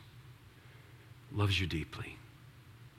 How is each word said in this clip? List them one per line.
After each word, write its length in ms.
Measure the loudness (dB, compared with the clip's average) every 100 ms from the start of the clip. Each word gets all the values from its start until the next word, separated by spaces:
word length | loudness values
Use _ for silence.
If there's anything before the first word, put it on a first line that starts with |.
| -10 -18 -18 -18 -20 -20 -20 -20 -18 -20 -18 -18 -4
loves 260 | 4 6 6
you 80 | 4
deeply. 500 | 2 0 -4 -8 -8 -14 -18 -18 -18 -18 -18 -18